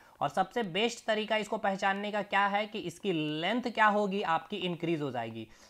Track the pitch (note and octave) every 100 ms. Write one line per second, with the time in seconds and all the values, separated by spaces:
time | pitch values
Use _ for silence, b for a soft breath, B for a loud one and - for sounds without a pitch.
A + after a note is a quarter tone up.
0 | B - C#3 - - A#3+ G3+ F3+ A#3 -
1 | - G#3+ G#3+ G#3+ G#3+ G#3+ G3+ F#3+ G3 G3
2 | G#3 G#3 G3+ G3 G3+ G3+ G#3+ G#3+ E3 -
3 | G3+ E3 D3+ D3+ F3 A#3+ A#3+ G#3+ G#3+ G#3
4 | G#3 G3 F#3 E3 - G#3 F3+ E3 E3+ E3
5 | C#3+ B2 A2+ A2+ A2 B